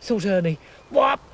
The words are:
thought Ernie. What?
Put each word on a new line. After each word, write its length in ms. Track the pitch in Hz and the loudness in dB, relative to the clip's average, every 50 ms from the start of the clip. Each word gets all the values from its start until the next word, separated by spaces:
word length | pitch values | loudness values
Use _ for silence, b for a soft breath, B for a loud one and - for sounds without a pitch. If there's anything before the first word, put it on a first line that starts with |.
thought 260 | - - 240 214 165 | -4 -4 -4 -2 0
Ernie. 320 | 202 196 185 175 165 160 147 B B B B B B | 0 0 0 0 0 -2 -4 B B B B B B
What? 300 | - 277 262 269 277 277 - - | 0 2 2 2 2 -2 -6 -12